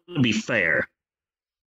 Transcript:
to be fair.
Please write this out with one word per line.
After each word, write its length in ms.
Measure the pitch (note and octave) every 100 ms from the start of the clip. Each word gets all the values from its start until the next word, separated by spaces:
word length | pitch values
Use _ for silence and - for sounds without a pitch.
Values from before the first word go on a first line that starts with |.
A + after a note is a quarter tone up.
| -
to 60 | E3
be 140 | A#2+
fair. 560 | G#2+ - A#2 E2 D2+ - _ _ _ _ _ _ _